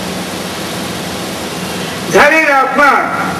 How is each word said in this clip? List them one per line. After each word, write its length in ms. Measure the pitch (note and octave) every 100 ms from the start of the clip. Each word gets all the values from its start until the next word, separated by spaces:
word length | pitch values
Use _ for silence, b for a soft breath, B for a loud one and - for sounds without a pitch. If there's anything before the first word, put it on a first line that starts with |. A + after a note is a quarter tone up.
| - - - - - - - - - - - - - - - - - - - - -
झालेला 440 | - D4 D#4+ D4+ C#4
अपमान 760 | B3+ C#4 C#4+ A3+ - - -